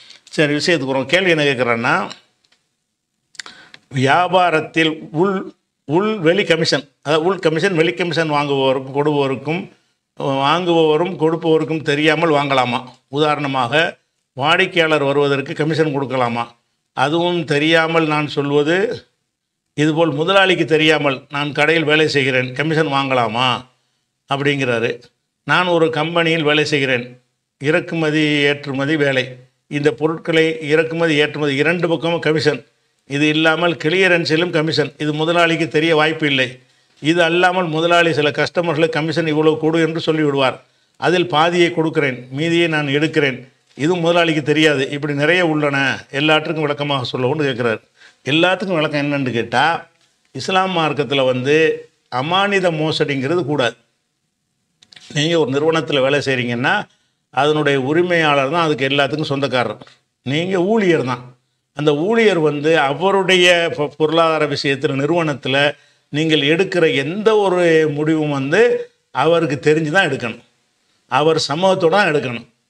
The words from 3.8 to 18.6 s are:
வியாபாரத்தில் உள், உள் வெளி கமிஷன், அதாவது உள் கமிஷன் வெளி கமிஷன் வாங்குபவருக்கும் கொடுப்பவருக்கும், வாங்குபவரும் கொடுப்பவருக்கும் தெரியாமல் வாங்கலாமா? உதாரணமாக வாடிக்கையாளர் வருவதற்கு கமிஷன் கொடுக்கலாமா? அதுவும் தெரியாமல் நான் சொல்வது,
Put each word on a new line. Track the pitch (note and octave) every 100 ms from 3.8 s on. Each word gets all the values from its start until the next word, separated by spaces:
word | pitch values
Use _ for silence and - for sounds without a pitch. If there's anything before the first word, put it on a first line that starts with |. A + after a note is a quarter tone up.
| _
வியாபாரத்தில் | C3+ C3 D#3 F3+ F3+ F3+ D#3 D#3 D#3+ D#3+ D#3 -
உள், | D3+ G3 F#3+ F#3+ - _ _ -
உள் | D#3 G#3+ A3
வெளி | D#3 F#3
கமிஷன், | G3 E3 E3+ D3 - _
அதாவது | C#3 D#3
உள் | E3 F#3+
கமிஷன் | D#3+ D#3+ F#3+ E3+
வெளி | E3+
கமிஷன் | E3+ F3 D3+ D#3+
வாங்குபவருக்கும் | D3 D3 C#3 C3+ C3 C3 C3+
கொடுப்பவருக்கும், | D3 D3 C3+ C3 C#3+ E3+ - _ _ _ _ - C#3+ C3+
வாங்குபவரும் | C#3 E3 F3+ E3 D#3 D3+ F3+ D#3+
கொடுப்பவருக்கும் | D#3 D#3+ E3 D#3+ D3+ D#3+
தெரியாமல் | C3+ C#3+ D#3 D3+ E3+ D3
வாங்கலாமா? | C#3+ C3+ B2 A#2+ - - -
உதாரணமாக | C#3 D3+ C#3+ C#3+ C3+ A#2+ D3 E3+ - _ _ _ -
வாடிக்கையாளர் | C#3+ F3 F#3 F3 D#3+ D3+ C#3
வருவதற்கு | C#3 C#3+ C#3 C#3
கமிஷன் | E3 D#3 D3+ D#3
கொடுக்கலாமா? | C#3 C3+ C3 A#2+ A#2 A#2 _ _ _ _ -
அதுவும் | C3+ E3 F3 F3
தெரியாமல் | C#3+ D3 D3+ E3 D#3+ E3 D#3+
நான் | D3+ D3
சொல்வது, | - C#3+ C#3+